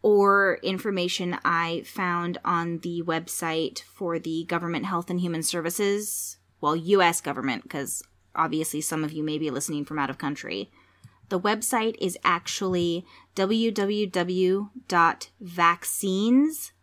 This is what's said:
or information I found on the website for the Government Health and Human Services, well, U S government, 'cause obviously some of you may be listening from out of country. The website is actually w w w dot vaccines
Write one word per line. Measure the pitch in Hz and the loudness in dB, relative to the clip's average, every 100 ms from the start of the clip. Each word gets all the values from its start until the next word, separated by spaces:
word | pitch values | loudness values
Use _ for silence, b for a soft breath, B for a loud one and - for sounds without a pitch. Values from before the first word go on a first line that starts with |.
or | 214 208 202 196 196 - | 6 8 8 6 4 2
information | - 190 214 190 175 - 175 175 | -2 -2 -2 -2 -2 -2 -4 -2
I | - 170 165 170 | 0 0 0 -4
found | - - 180 175 175 - | -8 -4 -2 0 -2 -4
on | - 170 170 165 | -2 0 -2 -4
the | 175 170 | -4 -4
website | 170 165 170 - 165 160 160 - | -2 -2 -4 -6 -4 -2 -2 -6
for | - - 180 165 | -16 -8 -4 -4
the | 165 160 | -4 -6
Government | 170 170 170 170 | -2 -4 -2 -4
Health | 190 175 175 | -2 -4 -2
and | 180 | -2
Human | 175 165 | 0 -2
Services, | 160 175 165 180 202 202 208 - - - _ _ | -2 -2 -4 0 0 0 -2 -6 -8 -12 _ _
well, | 151 165 | 0 0
U | 165 196 | 4 6
S | 175 165 | 6 4
government, | - 131 131 117 - | -4 -4 -4 -4 -6
'cause | 143 120 - - _ _ - | -8 -6 -8 -12 _ _ -2
obviously | 160 156 160 147 | 0 0 -2 -4
some | - 156 | -4 -2
of | 151 | -4
you | 156 | -4
may | 151 151 | -4 -2
be | 156 | -2
listening | 127 143 147 | -4 -4 -6
from | 143 151 | -4 -4
out | 135 | -4
of | 131 | -4
country. | 147 147 - 98 - b b b b b _ | -6 -6 -6 -8 -8 b b b b b _
The | 185 | 0
website | 208 220 - 240 220 - | 0 0 0 0 0 -2
is | 185 180 | -4 0
actually | - 175 - - 190 180 175 170 B B B | 2 2 -2 -4 -2 0 0 -2 B B B
w | - 190 226 226 | -2 2 2 2
w | 208 196 208 202 | 0 0 0 0
w | 185 175 185 185 196 208 262 - | 0 0 2 2 2 -2 -12 0
dot | 175 165 - - _ | 4 4 2 -12 _
vaccines | 185 175 170 170 - - 196 190 220 254 302 311 - _ | -10 2 2 2 -4 -4 0 2 4 4 4 -2 -12 _